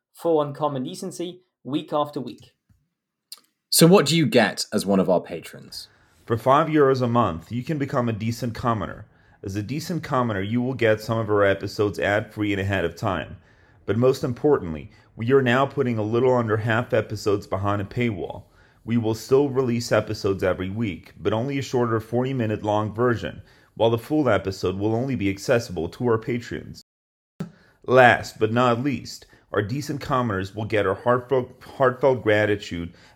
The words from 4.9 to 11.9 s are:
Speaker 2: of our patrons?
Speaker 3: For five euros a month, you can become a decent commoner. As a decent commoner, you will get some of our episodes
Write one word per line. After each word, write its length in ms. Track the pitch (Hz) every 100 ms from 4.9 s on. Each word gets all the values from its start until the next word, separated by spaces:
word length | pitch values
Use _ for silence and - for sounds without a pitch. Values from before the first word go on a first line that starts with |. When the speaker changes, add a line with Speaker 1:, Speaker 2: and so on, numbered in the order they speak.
| 98
Speaker 2:
of 100 | 87
our 120 | 87
patrons? 680 | - 82 - 69 69 - - _ _ _ -
Speaker 3:
For 100 | 117
five 300 | 131 139 156
euros 340 | 151 135 131
a 60 | 123
month, 440 | 117 107 82 -
you 120 | 120
can 160 | 123 156
become 280 | 131 139 120
a 60 |
decent 400 | 107 113 113 123
commoner. 540 | 113 123 113 76 - - _ _ _
As 140 | 101 101
a 80 |
decent 400 | 104 147 156 165
commoner, 400 | - 131 120 98
you 180 | 101 120
will 140 | 123 131
get 260 | 110 107
some 160 | - 113
of 100 | 104
our 160 | 104
episodes 540 | 101 98 104 - 104